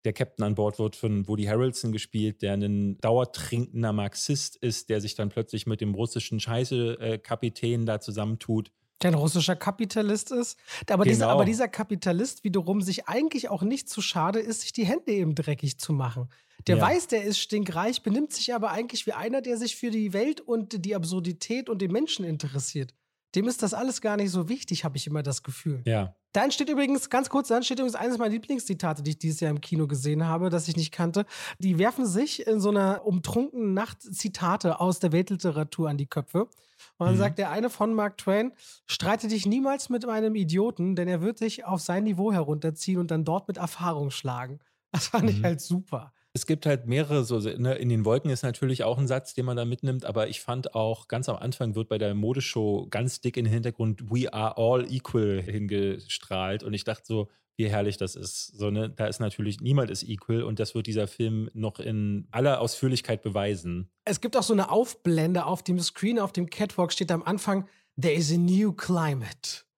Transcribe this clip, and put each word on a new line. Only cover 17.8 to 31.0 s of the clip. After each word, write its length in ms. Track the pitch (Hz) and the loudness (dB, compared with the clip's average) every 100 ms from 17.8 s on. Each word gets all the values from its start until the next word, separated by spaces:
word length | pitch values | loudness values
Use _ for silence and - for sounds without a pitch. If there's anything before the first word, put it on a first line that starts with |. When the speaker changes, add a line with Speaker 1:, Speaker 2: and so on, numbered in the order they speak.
| 208 247 | 0 0
Speaker 2:
benimmt 280 | - 220 302 | 0 0 0
sich 220 | - - | -2 -2
aber 160 | 240 208 | 0 0
eigentlich 340 | 180 240 226 - | -2 -4 -4 -4
wie 60 | |
einer, 280 | 208 208 269 | -4 -2 -2
der 160 | 247 233 | -2 -2
sich 180 | 233 | -2
für 160 | - 240 | -4 -2
die 220 | 220 214 | 0 0
Welt 280 | 196 262 302 | 0 0 -2
und 440 | - 226 202 214 | -2 -2 -2 -4
die 100 | 180 | -2
Absurdität 760 | 202 165 185 175 170 - 240 247 | -2 -2 -2 -2 -4 -4 -4 -2
und 140 | 214 | -2
den 80 | 190 | 0
Menschen 340 | 202 311 - | 0 0 -2
interessiert. 680 | 175 151 147 135 - 151 131 _ _ _ _ | -4 -4 -2 -4 -4 -6 -8 _ _ _ _
Dem 140 | 185 220 | 0 0
ist 140 | 240 | 0
das 100 | 202 | -2
alles 260 | 208 262 233 | 0 -2 0
gar 140 | 214 208 | 0 2
nicht 140 | 202 | 2
so 180 | 180 170 | 0 0
wichtig, 360 | 262 - 170 | -4 -4 -4
hab 100 | 160 | -2
ich 140 | 135 151 | -4 -4
immer 160 | 151 | -2
das 180 | 143 131 | -2 -4
Gefühl. 420 | - 131 160 135 | -6 -6 -4 -2
Speaker 1:
Ja. 320 | 120 110 92 - _ | 2 2 0 -6 _
Speaker 2:
Da 100 | 202 | 2
entsteht 260 | 254 - 294 | 2 2 0
übrigens, 400 | 302 277 277 - | 2 4 2 2
ganz 180 | 247 262 | 0 2
kurz, 200 | 277 - | 0 2
da 80 | 233 | 2
entsteht 220 | 240 254 | 2 0
übrigens 160 | 254 226 | -2 0
eines 200 | 233 240 | -2 0
meiner 140 | 226 | 0
Lieblingszitate, 720 | 220 - 277 - 185 175 151 | 0 -2 -4 -2 -2 0 0
die 80 | 147 | -2
ich 80 | 151 | -2
dieses 220 | 160 156 | -2 0
Jahr 100 | 156 | 0
im 100 | 147 | 0
Kino 260 | - 160 151 | 0 0 0
gesehen 400 | 143 139 151 165 | 0 0 0 2
habe, 220 | 165 180 | 2 2
das 180 | 170 165 | 0 0
ich 100 | 165 | -2
nicht 140 | 160 | -2
kannte. 340 | - | 0